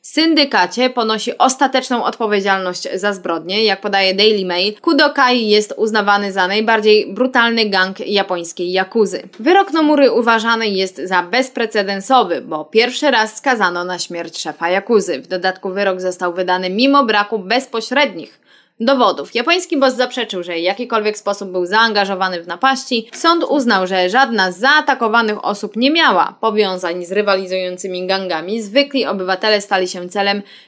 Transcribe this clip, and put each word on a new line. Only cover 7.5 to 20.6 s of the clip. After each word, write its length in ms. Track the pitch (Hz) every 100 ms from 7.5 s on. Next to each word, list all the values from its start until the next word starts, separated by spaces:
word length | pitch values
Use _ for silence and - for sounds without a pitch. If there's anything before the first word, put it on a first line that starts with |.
| 233 214
gang 380 | 190 190 196 196
japońskiej 640 | 202 196 175 170 - 180
jakuzy. 580 | 185 185 233 196 180 - -
Wyrok 340 | 247 381 392
Nomury 380 | 320 302 294 269
uważany 580 | 233 233 226 226 226 220
jest 280 | 190 190 160
za 260 | 180 185
bezprecedensowy, 1160 | 175 233 269 - 226 220 196 196 - 180 185 143
bo 240 | 139 156 147
pierwszy 460 | 220 247 247 285
raz 260 | 240 214 -
skazano 460 | 277 233 185 175
na 160 | 180 180
śmierć 420 | - 170 165 -
szefa 280 | 160 - 170
jakuzy. 520 | 190 196 220 175 135
W 60 | 127
dodatku 420 | 180 185 185 196
wyrok 320 | 190 202 185
został 320 | 185 180 180
wydany 360 | 175 185 180 185
mimo 340 | 196 269 277
braku 360 | 233 208 208 220
bezpośrednich 1000 | 185 247 269 233 220 262 285 170 - _ _ _ _ _
dowodów. 560 | 226 269 208 - - 233
Japoński 420 | 262 359 359 294
boss 180 | 269 247
zaprzeczył, 480 | 247 262 226 185
że 100 | 175
w 40 |
jakikolwiek 600 | 170